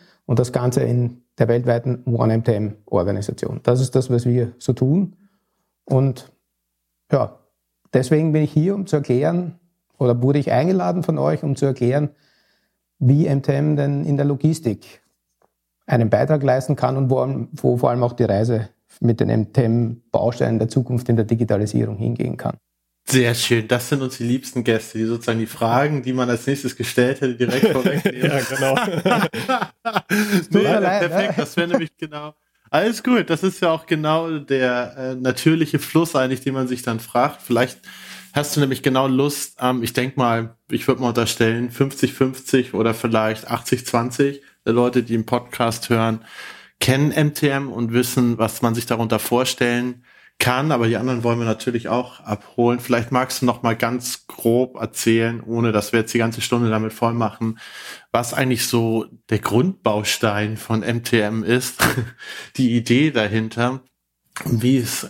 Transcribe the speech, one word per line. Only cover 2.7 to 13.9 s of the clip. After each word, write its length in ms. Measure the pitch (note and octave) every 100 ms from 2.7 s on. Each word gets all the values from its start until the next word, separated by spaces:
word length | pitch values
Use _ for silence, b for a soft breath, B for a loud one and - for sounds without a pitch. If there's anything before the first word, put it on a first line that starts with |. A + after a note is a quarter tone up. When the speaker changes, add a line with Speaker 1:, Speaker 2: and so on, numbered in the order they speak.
| - - G2 F2+ G2+ G2+ - - -
Speaker 1:
Das 180 | - B2
ist 140 | C3
das, 160 | C3+ B2+
was 160 | A#2+ A#2+
wir 300 | B2 A#2+ -
so 140 | -
tun. 420 | B2+ C3 E3+ F#3+ b b b b b b _
Und 480 | - C3 C3+ C3 - _ _ _ _ _ _ _ -
ja, 260 | C#3 A2+ - _ _ _ _ _
deswegen 380 | B2+ B2+ D#3 D#3+
bin 100 | D#3
ich 100 | D3+
hier, 220 | D#3 F3
um 140 | G3+ F3+
zu 80 | D3+
erklären, 640 | C#3 B2 D3+ F3 F3 - _ _ _ -
oder 240 | B2+ A#2+
wurde 200 | C3 C#3+
ich 100 | -
eingeladen 540 | A#2+ E3 F#3+ F3+ F3
von 140 | E3 D#3
euch, 260 | C#3+ D#3
um 100 | D3
zu 120 | C3+ C#3
erklären, 440 | C3 A#2+ C#3+ D3 - _ _ _ _ _ _ _ -
wie 300 | B2 C#3+ E3
M 140 | C#3
T 100 | C#3
M 240 | C#3 D3+ D3
denn 280 | C#3+